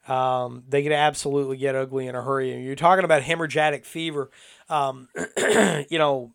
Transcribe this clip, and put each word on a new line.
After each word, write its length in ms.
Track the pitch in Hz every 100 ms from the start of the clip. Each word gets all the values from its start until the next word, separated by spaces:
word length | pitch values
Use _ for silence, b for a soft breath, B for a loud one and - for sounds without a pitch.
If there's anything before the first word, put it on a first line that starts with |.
| -
Um, 560 | 131 131 127 123 123 127
they 140 | 143
could 80 | 143
absolutely 640 | 151 151 143 147 139 135 131
get 180 | 135 135
ugly 320 | 135 135 127
in 80 | 123
a 60 |
hurry. 280 | 120 135 131
And 140 | 123 131
you're 100 | 143
talking 300 | 165 190 180
about 160 | 156
hemorrhagic 640 | 131 165 160 143 151 143 -
fever. 460 | 165 165 147 131 B B B B
Um, 380 | 156 139 131 127 -
<clears throat> 140 | - -
you 640 | - 415 202 156 143 165
know 340 | 151 135 120